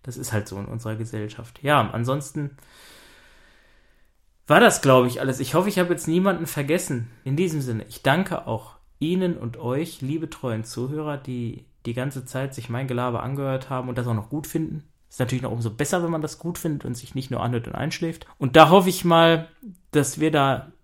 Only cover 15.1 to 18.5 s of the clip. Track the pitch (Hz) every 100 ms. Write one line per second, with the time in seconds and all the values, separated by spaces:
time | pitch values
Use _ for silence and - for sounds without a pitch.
15.1 | - 123 131 123 113 117 110 147 180 170
16.1 | 160 156 - 165 175 165 147 131 120 -
17.1 | 135 131 127 120 120 123 - 147 - 165
18.1 | 165 - - 127